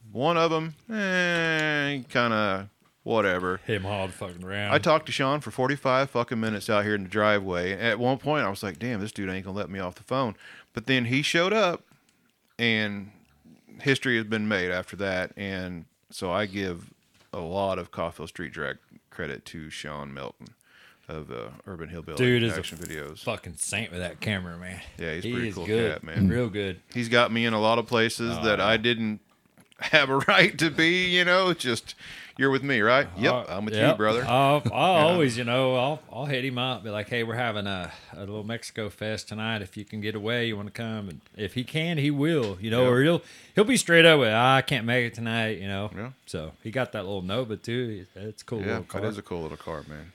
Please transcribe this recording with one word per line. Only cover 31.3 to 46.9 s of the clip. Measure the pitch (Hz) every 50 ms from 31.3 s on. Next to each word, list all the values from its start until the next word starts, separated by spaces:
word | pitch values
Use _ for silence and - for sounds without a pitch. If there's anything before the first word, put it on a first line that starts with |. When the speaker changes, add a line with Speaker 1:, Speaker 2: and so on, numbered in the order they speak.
| 180 185 190 185 170
Speaker 1:
just, | - - 127 117 110 - - - _ - - - - - - - -
"You're | 131 135
with | 135 135 123
me, | 139 139 117
right?" | 101 110 123 135 143 95 87 87
"Yep, | 113 147 123
Speaker 2:
Uh, | 123 110 -
Speaker 1:
I'm | 82 95 104
with | 107 107
Speaker 2:
yep. | 107 113 135 143
Speaker 1:
you, | 104
brother." | 107 107 110 117 127 110
Speaker 2:
I'll, | 120 127 139 135 143 147 143 135
I'll | - 117 143 175 185
Speaker 1:
Yeah. | 170 151 160 180
Speaker 2:
always, | 180 156 131 113 117
you | 123
know, | 117 120 127 131 131 127 127
I'll, | 123 139 156 151 - - -
I'll | 110 135 147
hit | 143 127 123
him | 135 127 123
up, | 123 131 127 107 92
be | 113
like, | 104 107 104 -
"Hey, | 123 120 117
we're | 113 110
having | 117 123 120 107 104 98
a, | 101 98 92 87 85 - - - - -
a | 78
little | 101 98 104 107 104
Mexico | 104 117 117 - - - - 110 104
Fest | - - 110 110 110 107 - -
tonight. | 104 107 110 113 113 107 101
If | 90 - 107
you | 104
can | - - 107
get | 101 107 104
away, | 107 101 110 117 123 117 117
you | 110 101
wanna | 104 104
come?" | - - 117 113 110 110 101 98
And | 80 69 _ _ _ -
if | 107 95 -
he | 127 127
can, | - - 156 156 170 175 151
he | 135 147
will, | 147 139 143 156 170 151 123 104 95 90
you | 95 113
know, | 110 120 127
Speaker 1:
Yep. | 127
Speaker 2:
or | 123 123 135
he'll, | 156 170 160 - - - - - - _
he'll | - 214
be | 214 269 226
straight | - - 170 165 165
up | 170 160 147
with, | 131 110 107
"I | 110 120 127 131 135
can't | 127 - 147 127 110
make | 117 120 127 120 117
it | -
tonight," | - 117 113 113 117 113 110 110 82
you | 95 98
know. | 98 98 101 107 92
Speaker 1:
Yeah. | 90 104 127 131 _ _ -
Speaker 2:
So | - 90 78 78 76 _
he | _ 113
got | 107 131 127 -